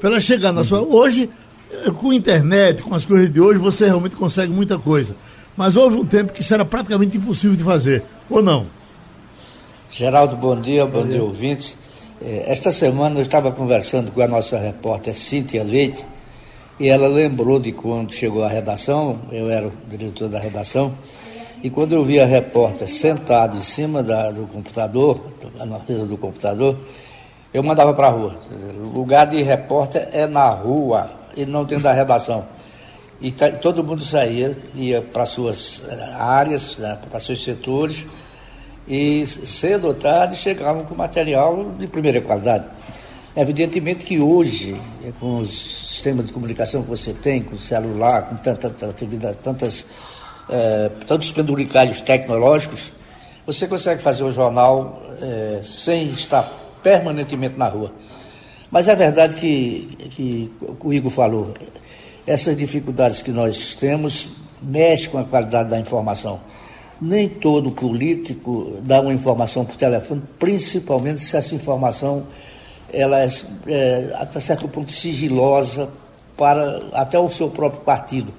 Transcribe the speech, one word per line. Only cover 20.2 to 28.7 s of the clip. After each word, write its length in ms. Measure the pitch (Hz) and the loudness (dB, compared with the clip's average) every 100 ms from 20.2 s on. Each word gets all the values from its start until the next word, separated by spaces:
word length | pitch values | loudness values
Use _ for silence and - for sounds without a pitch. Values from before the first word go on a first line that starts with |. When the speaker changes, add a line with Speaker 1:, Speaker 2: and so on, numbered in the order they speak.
| 110 | -6
Speaker 2:
da 120 | 104 | -6
redação, 520 | 107 104 101 131 139 131 - - - - - - | -8 -8 -4 -2 -2 -4 -16 -20 -18 -18 -18 -10
e 60 | 131 | -8
quando 220 | 127 156 | -2 2
eu 100 | 160 | 2
vi 160 | 135 143 | 4 6
a 80 | 127 | 6
repórter 640 | 131 - 120 117 - 95 | 6 2 2 2 0 -6
sentada 680 | - 156 156 156 120 113 101 | 0 0 0 2 2 4 -2
em 40 | |
cima 420 | 98 - 151 151 | -6 -4 -4 -4
da, 300 | 113 110 107 | -2 -2 -2
do 140 | 107 107 | -6 -12
computador, 720 | 104 101 - 110 117 147 131 - - 113 - | -12 -10 -4 -2 2 2 2 -4 -18 -20 -14
na 200 | 113 110 - | -12 -12 -8
mesa 200 | 117 104 | -6 -6
do 100 | 104 | -6
computador, 600 | 98 92 104 101 135 135 - - - - - - - | -10 -6 -4 0 0 0 -10 -20 -20 -20 -20 -20 -8
eu 100 | 135 | -4
mandava 300 | 143 156 147 | 0 6 6
pra 160 | 143 139 | 8 4
rua. 260 | 117 107 85 - 95 98 | 4 -2 -8 -16 -16 -14